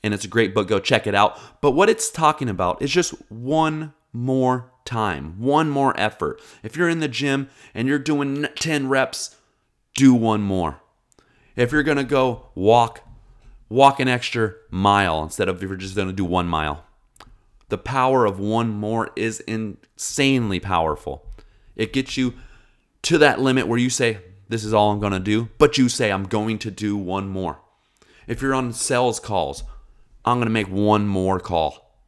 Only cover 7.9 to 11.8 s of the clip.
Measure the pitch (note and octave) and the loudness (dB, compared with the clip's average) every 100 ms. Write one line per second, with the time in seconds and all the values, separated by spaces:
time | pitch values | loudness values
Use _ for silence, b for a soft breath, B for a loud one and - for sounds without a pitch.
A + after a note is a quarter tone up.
7.9 | C#3+ C#3 D3 C#3 C#3 D3 - E3 D3+ C3+ | -2 0 -2 -2 -4 -6 -6 -4 -4 0
8.9 | C3+ B2+ - - _ _ _ _ _ _ | 0 0 -4 -14 _ _ _ _ _ _
9.9 | - C3+ B2 A2+ G#2+ G2+ F#2+ E2 C#2 _ | 6 6 6 4 0 0 0 -2 -4 _
10.9 | _ _ b b b b - A#2+ D3+ | _ _ b b b b -2 0 2